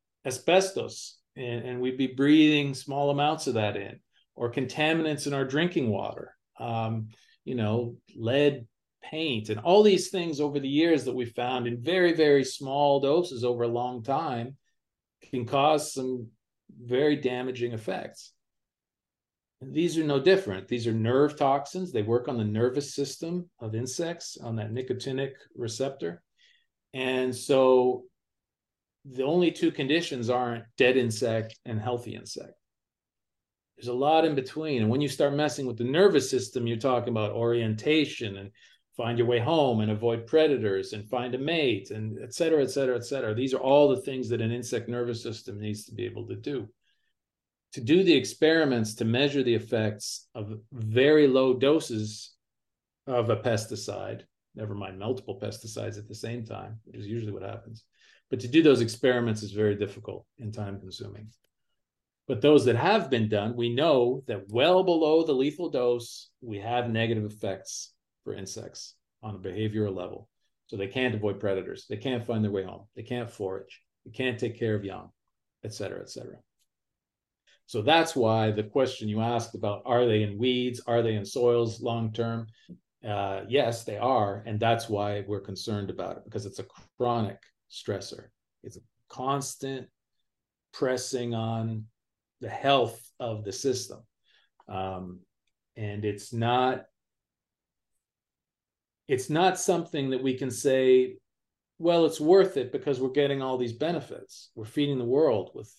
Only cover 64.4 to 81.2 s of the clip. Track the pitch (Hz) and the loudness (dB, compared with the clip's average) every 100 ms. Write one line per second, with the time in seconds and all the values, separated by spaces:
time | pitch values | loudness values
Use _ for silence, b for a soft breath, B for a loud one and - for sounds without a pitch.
64.4 | 98 113 160 185 185 165 156 160 160 131 | -4 2 4 4 4 2 4 4 4 2
65.4 | 143 147 165 139 123 120 113 - - _ | 0 -2 -4 0 0 0 -4 -16 -20 _
66.4 | 120 101 107 123 117 110 113 113 104 104 | -12 -8 -4 -2 0 0 0 0 -4 -6
67.4 | 101 - - - - _ _ _ - 98 | -6 -6 -10 -14 -14 _ _ _ -12 -12
68.4 | 95 110 - - - _ _ _ 110 95 | -10 -12 -14 -16 -20 _ _ _ -14 -10
69.4 | 92 95 110 107 104 92 90 - - _ | -8 -4 -4 -2 -2 -4 -8 -12 -18 _
70.4 | _ _ - 104 98 131 127 107 104 95 | _ _ -12 -8 -6 -2 -2 0 -2 -2
71.4 | 104 95 90 - - 107 131 123 117 110 | -2 -2 -4 -10 -10 -8 -4 -4 -2 0
72.4 | 104 101 92 90 - - 110 123 110 - | 0 -2 -6 -12 -18 -16 -8 -8 -8 -6
73.4 | 95 95 - - _ _ 110 110 131 113 | -6 -6 -12 -20 _ _ -16 -4 -4 -2
74.4 | 117 110 113 104 98 92 90 _ _ _ | -4 -2 -2 -2 -4 -10 -14 _ _ _
75.4 | _ _ 110 - 98 - - - - - | _ _ -14 -10 -8 -8 -12 -14 -16 -18
76.4 | _ _ _ _ _ _ _ _ _ _ | _ _ _ _ _ _ _ _ _ _
77.4 | _ b - 110 110 165 165 135 110 110 | _ b -8 -2 2 4 2 2 4 4
78.4 | 110 104 107 139 127 - 107 107 117 117 | 2 0 -2 0 0 -2 -4 -2 0 -2
79.4 | - 101 104 101 131 123 123 107 104 101 | -4 -6 -4 -4 0 4 4 4 0 0
80.4 | 127 127 123 117 - 120 113 107 | 0 0 -2 -4 -2 0 2 0